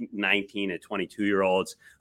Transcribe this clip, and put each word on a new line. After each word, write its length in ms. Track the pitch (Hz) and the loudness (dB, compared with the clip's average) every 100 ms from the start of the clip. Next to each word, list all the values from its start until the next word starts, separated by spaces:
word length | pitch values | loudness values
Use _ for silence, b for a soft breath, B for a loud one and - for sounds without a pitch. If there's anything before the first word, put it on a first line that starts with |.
| 113 | -6
nineteen 580 | 101 98 101 98 107 98 | -2 0 0 -2 -4 -4
to 60 | 85 | -6
twenty-two-year-olds, 1000 | - 101 87 - 101 98 95 95 87 - b b | -6 -6 -4 -2 0 2 4 2 0 -8 b b